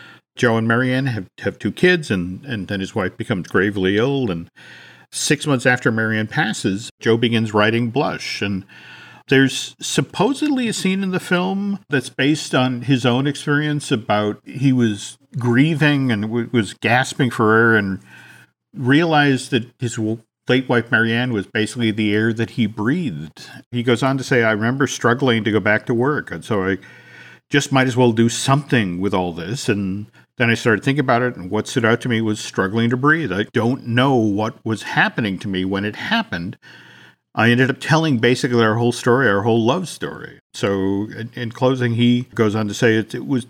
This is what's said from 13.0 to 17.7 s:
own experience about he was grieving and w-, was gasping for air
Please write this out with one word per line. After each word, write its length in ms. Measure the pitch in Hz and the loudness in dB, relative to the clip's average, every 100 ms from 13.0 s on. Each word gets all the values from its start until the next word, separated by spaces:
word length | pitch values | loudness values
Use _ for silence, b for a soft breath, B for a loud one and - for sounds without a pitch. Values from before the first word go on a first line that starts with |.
own 220 | 123 120 143 | 2 0 -2
experience 640 | 143 - 147 151 147 - | -4 -2 0 0 -4 -2
about 500 | 127 107 104 104 104 | -4 0 0 0 -4
he 280 | - - 139 | -10 -2 2
was 460 | 127 113 101 - - _ 135 | 4 2 -2 -10 -18 _ -4
grieving 720 | 120 120 156 151 151 143 131 | 0 4 2 2 2 2 0
and 120 | 107 | -2
w-, 260 | 107 120 117 | -2 -4 0
was 220 | 123 98 | 0 0
gasping 580 | - 107 120 131 - 127 | -2 0 0 0 -2 -2
for 220 | - 107 | 2 4
air 220 | 110 117 | 6 6